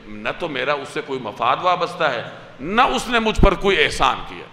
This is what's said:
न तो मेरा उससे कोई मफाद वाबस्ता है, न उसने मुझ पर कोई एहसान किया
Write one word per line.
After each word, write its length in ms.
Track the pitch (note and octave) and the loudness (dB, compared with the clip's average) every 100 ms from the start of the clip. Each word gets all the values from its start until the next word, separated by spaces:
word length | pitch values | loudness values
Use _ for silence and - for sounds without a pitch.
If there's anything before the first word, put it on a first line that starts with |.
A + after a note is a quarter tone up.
| G#2+ | -14
न 240 | G#2+ A#2 D3 | -8 -6 -6
तो 80 | E3+ | -6
मेरा 240 | C3 C3 C#3+ | -2 -2 -2
उससे 240 | C3+ D#3 | -4 -8
कोई 160 | C#3+ C3 | -6 -6
मफाद 420 | A2 G#2 A#2+ D3 | -6 -2 0 2
वाबस्ता 460 | F3+ E3+ E3+ - D3+ | 2 0 0 0 0
है, 160 | A#2+ - - - - | 0 -6 -12 -18 -12
न 200 | D3 A3 C4+ | -2 2 2
उसने 280 | B3+ - A#3+ | 0 0 0
मुझ 180 | A3 - | 2 4
पर 160 | G3 F3 | 4 6
कोई 200 | G3 E3 | 2 4
एहसान 480 | C3+ - C3+ A2 | 2 2 2 2
किया 220 | - F2 - | -6 -14 -16